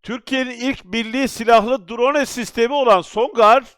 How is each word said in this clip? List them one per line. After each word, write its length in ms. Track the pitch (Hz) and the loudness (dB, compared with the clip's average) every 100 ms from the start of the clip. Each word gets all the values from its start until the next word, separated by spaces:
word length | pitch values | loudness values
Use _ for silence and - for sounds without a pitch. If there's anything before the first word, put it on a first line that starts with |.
Türkiye'nin 480 | - 240 - 262 254 240 | -10 -12 -6 -6 -6 -6
ilk 260 | 254 - 185 | -6 -6 -6
milli 420 | 220 220 247 269 | -8 -6 -4 -4
silahlı 600 | - 226 226 214 262 175 | -4 4 4 4 -4 -6
drone 380 | 226 247 294 269 | -2 0 0 -4
sistemi 480 | - 220 - 233 | -6 -10 -2 -2
olan 280 | 285 247 190 | 0 2 2
Songar 640 | 160 208 240 214 214 247 240 | 2 -4 -4 2 4 4 0